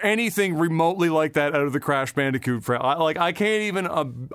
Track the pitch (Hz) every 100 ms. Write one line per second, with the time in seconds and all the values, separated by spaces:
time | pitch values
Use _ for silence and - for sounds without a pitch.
0 | 202 220 233 190 196 160 170 160 165 190
1 | 170 160 156 151 147 143 143 143 - 139
2 | 131 - 135 131 - 120 113 120 127 143
3 | 160 156 175 170 208 214 214 190 180 170
4 | 139 120 127